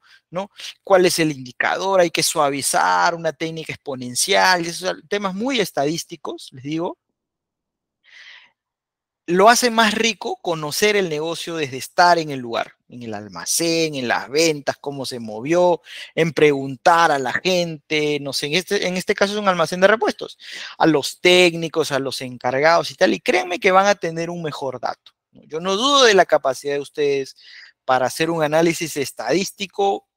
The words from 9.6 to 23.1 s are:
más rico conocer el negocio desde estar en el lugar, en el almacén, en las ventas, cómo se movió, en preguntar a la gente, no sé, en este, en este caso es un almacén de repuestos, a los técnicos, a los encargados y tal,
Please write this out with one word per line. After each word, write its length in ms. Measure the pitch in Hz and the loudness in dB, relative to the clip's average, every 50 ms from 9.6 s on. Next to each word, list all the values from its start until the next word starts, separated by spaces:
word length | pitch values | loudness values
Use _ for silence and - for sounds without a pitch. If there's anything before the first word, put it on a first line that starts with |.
| 254 240 | 2 0
más 240 | 220 226 226 214 208 | 2 2 2 2 2
rico 460 | 220 226 226 202 - - - 381 - | 0 0 -2 -2 -4 -8 -8 -8 -6
conocer 540 | - 180 165 160 156 147 - - 208 214 208 | -4 -4 -4 -4 -4 -6 -2 0 2 2 2
el 120 | 202 190 | 2 0
negocio 480 | 165 151 147 156 165 170 - - 175 165 | 0 -2 -4 -4 -6 -6 -6 -8 -8 -6
desde 220 | 160 151 127 135 | -4 -4 -6 -6
estar 400 | 127 - - - - 175 175 175 | -10 -12 -4 2 4 6 6 6
en 140 | 170 156 151 | 4 2 -2
el 80 | 139 131 | -6 -8
lugar, 340 | 120 117 113 104 - - - _ _ | -8 -6 -4 -4 -4 -6 -10 _ _
en 160 | _ - 123 120 | _ -18 -14 -12
el 100 | 113 107 | -10 -10
almacén, 800 | 101 107 101 - - - - - - 165 165 165 165 165 156 147 | -10 -12 -12 -14 -12 -6 -4 -4 -2 0 0 0 0 0 -2 -2
en 140 | 135 127 | -4 -2
las 200 | 117 98 87 - | -2 -2 -2 -2
ventas, 500 | 104 135 156 165 165 151 143 139 139 127 - | -2 0 2 2 2 0 0 -4 -6 -6 -6
cómo 240 | - 143 143 139 127 | -8 -10 -8 -8 -8
se 140 | - 131 120 | -8 -8 -10
movió, 640 | 117 110 104 110 123 147 170 175 180 180 170 - _ - - - - - _ | -10 -10 -10 -8 -4 0 2 4 4 2 2 0 _ -12 -18 -18 -18 -8 _
en 180 | 143 165 165 139 | -2 -2 0 2
preguntar 800 | - 156 151 143 135 135 139 135 - _ 180 170 165 170 160 | 4 4 4 4 2 -2 -6 -10 0 _ 4 4 6 4 4
a 80 | 147 139 | 4 2
la 140 | 131 120 - | 0 -2 -4
gente, 840 | - - 180 185 180 175 165 160 147 _ _ 156 151 151 147 147 143 | -2 -2 0 0 0 -2 -2 -6 -12 _ _ -2 -2 0 0 -2 -2
no 140 | 143 139 131 | -4 -6 -6
sé, 140 | - 151 | -6 -4
en 60 | 143 151 | -2 -2
este, 320 | 185 175 - 196 208 - | -4 -2 -2 -4 -2 -2
en 100 | 185 180 | -2 -4
este 160 | 185 - - 202 | -4 -2 -2 0
caso 200 | - 202 196 208 | 0 0 0 0
es 60 | 214 | 0
un 80 | 208 | 0
almacén 340 | 196 180 175 160 - 185 180 | 0 2 2 0 -2 2 4
de 60 | 185 | 4
repuestos, 520 | 196 214 233 415 392 - - - - - - - - - - - - - - | 4 4 4 2 -2 -2 -4 -10 -12 -14 -18 -20 -18 -16 -16 -16 -16 -4 0
a 80 | 156 | 2
los 340 | 160 151 143 - - - - | 2 2 2 0 -4 -8 0
técnicos, 680 | - 180 180 180 180 175 165 170 165 156 - 165 143 - | 4 6 6 8 6 4 2 0 -6 -4 -2 -2 -2 -2
a 80 | 143 131 | -2 -4
los 220 | 135 131 120 - | -4 -4 -6 -8
encargados 680 | 135 127 123 120 - 127 127 135 147 160 170 170 156 - | -10 -10 -10 -6 -4 -2 0 2 4 4 4 4 2 -2
y 60 | 135 | 0
tal, 180 | - 180 - | 0 0 0